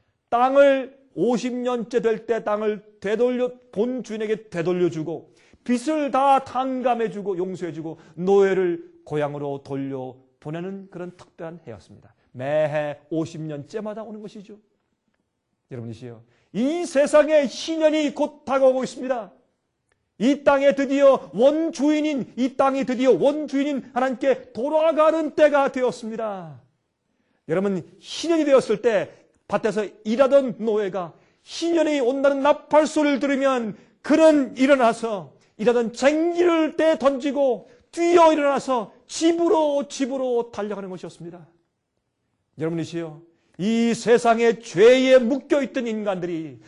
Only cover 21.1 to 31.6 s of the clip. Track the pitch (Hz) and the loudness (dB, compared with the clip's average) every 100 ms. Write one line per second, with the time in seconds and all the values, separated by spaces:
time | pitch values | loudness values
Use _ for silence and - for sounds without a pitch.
21.1 | 254 - 185 262 302 330 - 285 302 302 | 4 0 2 2 4 -2 0 0 2 0
22.1 | 277 156 - 254 262 269 269 247 240 262 | -4 -6 -4 -4 0 0 0 -4 0 2
23.1 | 190 240 294 294 269 277 269 - 240 262 | 4 2 0 -4 -4 -2 -4 -6 -4 -4
24.1 | 254 269 254 - - 277 311 320 302 311 | -2 -2 -2 -4 -8 -2 0 2 2 2
25.1 | 320 311 - 302 285 277 269 254 - 220 | 2 -2 2 2 2 0 -2 -4 -4 -10
26.1 | 220 220 196 165 139 _ _ _ _ _ | -10 -8 -10 -14 -20 _ _ _ _ _
27.1 | _ _ _ - 165 202 190 - _ - | _ _ _ -4 -2 -2 -4 -8 _ -16
28.1 | - 311 330 294 269 - 214 240 202 151 | -8 -2 0 4 4 2 -2 0 0 -4
29.1 | - _ _ - 208 220 196 208 - 214 | -12 _ _ -6 -4 -2 -4 -6 -8 -4
30.1 | 233 269 277 262 190 220 214 196 196 170 | 2 4 4 2 -4 -4 -2 -2 -6 -10
31.1 | - _ _ - - | -14 _ _ -18 -6